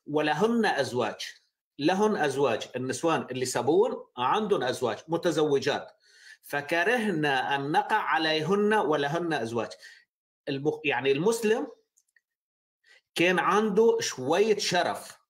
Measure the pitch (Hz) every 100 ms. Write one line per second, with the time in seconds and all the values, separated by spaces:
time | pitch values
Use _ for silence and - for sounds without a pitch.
0 | - 147 151 151 220 233 202 131 120 123
1 | 110 - - - _ _ _ - 147 190
2 | 214 196 147 131 135 107 - 123 131 127
3 | 165 143 - 127 123 131 113 175 247 -
4 | - - 127 190 214 165 127 117 120 104
5 | - 165 175 156 151 139 - 110 - _
6 | _ - - - - 143 143 170 180 247
7 | 214 160 151 131 - 139 139 180 214 220
8 | 143 160 160 156 151 202 208 214 143 151
9 | 143 170 170 147 113 120 107 - - -
10 | _ _ _ _ - 139 147 151 147 123
11 | 135 139 190 226 214 240 294 - _ _
12 | _ _ _ _ _ _ _ _ _ -
13 | _ - 175 180 151 196 220 190 226 226
14 | - - 127 175 220 202 - 180 127 101
15 | - -